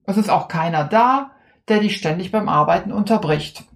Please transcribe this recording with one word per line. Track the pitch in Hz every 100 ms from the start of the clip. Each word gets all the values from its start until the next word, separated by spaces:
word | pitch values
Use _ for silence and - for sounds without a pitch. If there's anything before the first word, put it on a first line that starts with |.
Es | - 196
ist | 208
auch | 165 -
keiner | 165 165 160
da, | 143 214 247 262 269 _ _ _ -
der | 214
dich | 208 -
ständig | 160 165 185
beim | 214 202
Arbeiten | 147 151 175 -
unterbricht. | 202 208 220 151 151 - - -